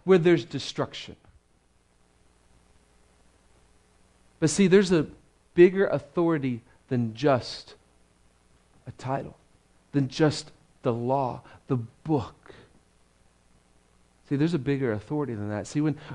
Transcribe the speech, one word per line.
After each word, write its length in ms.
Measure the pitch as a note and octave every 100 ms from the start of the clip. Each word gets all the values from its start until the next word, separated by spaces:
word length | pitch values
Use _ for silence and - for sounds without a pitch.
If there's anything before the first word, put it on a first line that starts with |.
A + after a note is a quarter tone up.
where 140 | - F#3+
there's 260 | E3 E3
destruction. 720 | - - - - B2+ - - - _ - _ _ _ _ _ _ _ _ _ _ _ _ _ _ _ _ _ _ _ _ _ _ _ _ _ _ _ _ _ _
But 80 | D#3+
see, 180 | - F#3+
there's 240 | F#3+ F#3
a 160 | F3+ - - _ _ _ -
bigger 320 | F3+ F#3+ G3
authority 760 | - - - E3+ D#3+ C3+ A#2 - _ -
than 280 | B2+ A#2 G#2+
just 580 | C#3+ C3 - - - - _ _ _ _ _ _ _ _ _ _ -
a 60 |
title, 440 | - B2+ C3+ D3+ - _ _ _ _ _
than 160 | C#3+ C3
just 440 | - D3+ - - - _ _
the 100 | C3
law, 480 | A#2 A#2+ C#3 B2+ B2+ - - -
the 120 | C3
book. 760 | A2+ _ - D3+ G2 - - - - _ _ _ _ _ _ _ _ _ _ _ _ _ _ _ -
See, 60 | C#3
there's 180 | D#3+
a 60 | E3+
bigger 320 | B2+ C#3 C3
authority 420 | G#2 - D3+ C#3
than 160 | A2 G#2
that. 160 | G#2 F#2+
See, 160 | D3
when, 160 | D3+ D3+ -